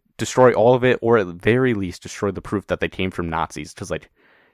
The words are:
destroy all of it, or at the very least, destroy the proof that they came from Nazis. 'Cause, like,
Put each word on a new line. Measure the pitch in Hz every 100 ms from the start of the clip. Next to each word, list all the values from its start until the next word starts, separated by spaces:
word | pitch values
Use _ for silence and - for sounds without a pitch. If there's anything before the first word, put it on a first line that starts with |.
| _ -
destroy | 113 - 127
all | 101 117
of | 127
it, | 127 -
or | 117 117
at | 90
the |
very | 87 107 123 131
least, | 104 92 -
destroy | - - 101
the | 90
proof | - 101 -
that | 90
they | 90
came | - 92
from | - 85
Nazis. | 80 80 73 76
'Cause, | - 98
like, | 78 - _ _ _ _